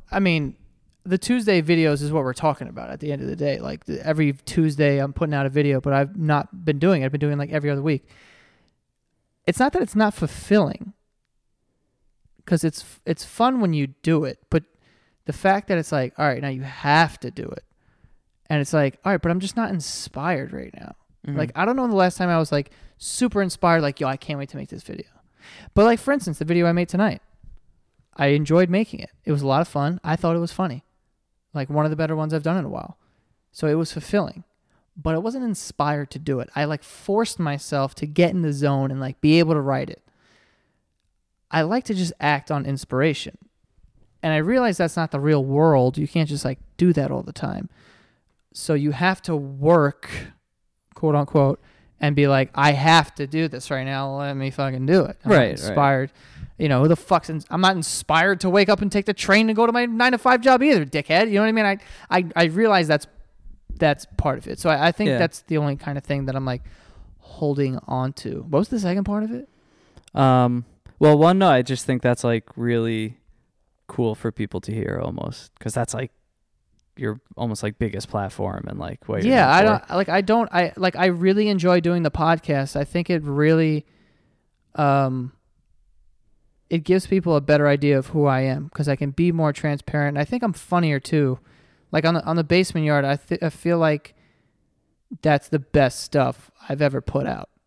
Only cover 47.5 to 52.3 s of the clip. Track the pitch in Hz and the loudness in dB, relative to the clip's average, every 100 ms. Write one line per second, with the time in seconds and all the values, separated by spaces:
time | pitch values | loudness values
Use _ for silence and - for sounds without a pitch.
47.5 | - 190 - _ _ _ _ _ _ _ | -8 -10 -16 _ _ _ _ _ _ _
48.5 | - - 151 147 135 180 190 - 160 139 | -12 -2 0 0 0 0 0 -4 -6 -6
49.5 | 139 143 170 143 - - - - - _ | -2 4 4 4 0 -10 -12 -12 -18 _
50.5 | _ _ _ _ - 160 147 143 156 139 | _ _ _ _ -4 0 0 2 2 2
51.5 | - _ _ _ _ 151 143 143 | 0 _ _ _ _ 0 4 4